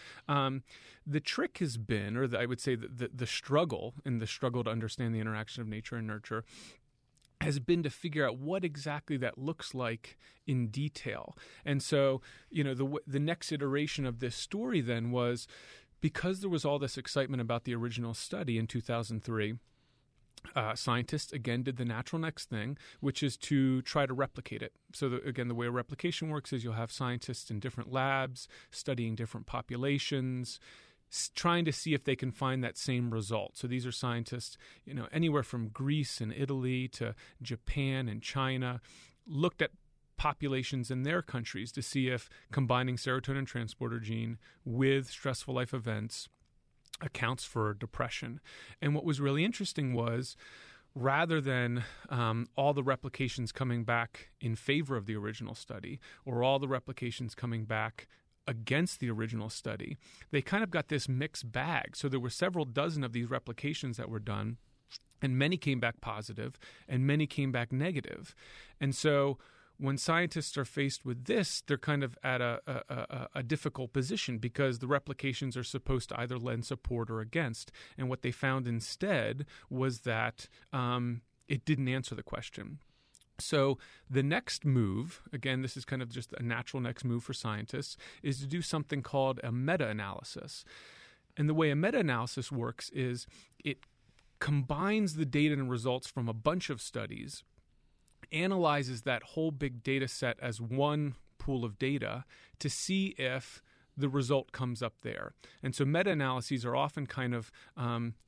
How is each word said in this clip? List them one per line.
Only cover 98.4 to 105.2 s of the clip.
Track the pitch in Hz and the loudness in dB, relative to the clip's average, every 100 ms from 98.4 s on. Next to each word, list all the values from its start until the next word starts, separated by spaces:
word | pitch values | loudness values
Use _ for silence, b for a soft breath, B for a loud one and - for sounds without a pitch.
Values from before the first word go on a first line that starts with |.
| 185 190 160 143 127 120 | 2 4 6 4 2 -2
that | 135 120 | 0 -2
whole | - 160 160 | -2 0 0
big | 139 143 120 | 0 -2 -2
data | 135 135 131 | 0 2 0
set | - 123 - | 0 -2 0
as | 123 110 | -4 -4
one | 117 131 147 147 147 - - - | -2 2 4 4 0 -4 -14 -6
pool | - 131 | -2 0
of | 117 104 | 0 0
data | 131 143 101 120 - B B - | 0 0 -2 -4 -8 B B -6
to | 143 | -4
see | - - 190 190 - | -2 2 2 2 0
if | 127 131 - - b b b 135 | -2 -2 -6 -16 b b b -2
the | 139 | 2
result | 135 123 139 - | 2 4 2 2
comes | - 127 117 | -2 -2 -2
up | 117 - | -4 -4
there. | 113 50 | -6 -6